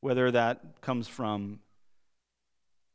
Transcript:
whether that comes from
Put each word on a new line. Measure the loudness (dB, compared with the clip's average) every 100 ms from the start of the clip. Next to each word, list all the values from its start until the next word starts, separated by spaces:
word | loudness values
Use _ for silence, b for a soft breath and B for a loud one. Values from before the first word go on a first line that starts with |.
whether | 0 2 4
that | 4 2 0 -8 -10
comes | -4 -4 -4
from | -6 -4 -4 -6 -12 _ _ _ _ _ _ _ _ _ _ _ _ _